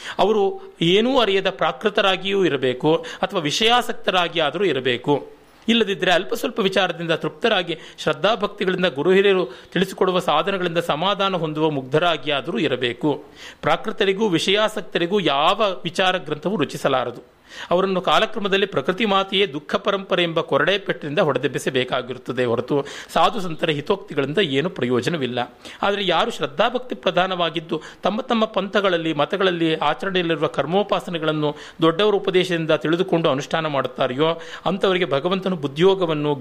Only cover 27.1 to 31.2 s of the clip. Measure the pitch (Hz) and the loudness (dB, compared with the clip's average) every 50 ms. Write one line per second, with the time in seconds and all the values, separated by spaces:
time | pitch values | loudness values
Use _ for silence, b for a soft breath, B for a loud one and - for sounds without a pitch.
27.1 | 170 175 185 185 185 175 175 165 156 165 160 160 - 156 B B B B - - | 2 2 0 0 0 -2 -2 -2 -2 -4 -6 -6 -6 -6 B B B B -2 -2
28.1 | 202 220 - - 240 226 220 220 - 196 190 202 - 214 196 196 175 170 160 160 | -2 -2 -2 0 0 0 0 0 0 -2 -2 0 0 0 2 2 0 0 0 -2
29.1 | 160 147 147 147 202 185 196 185 180 - 165 160 160 151 151 147 156 - - 196 | 0 0 0 0 0 0 2 2 2 2 0 0 0 2 2 0 0 0 -2 -2
30.1 | 190 185 175 165 165 147 156 - - - 139 151 175 196 208 202 208 180 - - | -2 0 0 0 0 0 0 -2 0 -2 -2 0 2 0 2 2 -2 -2 -2 -4
31.1 | 175 165 | -6 -4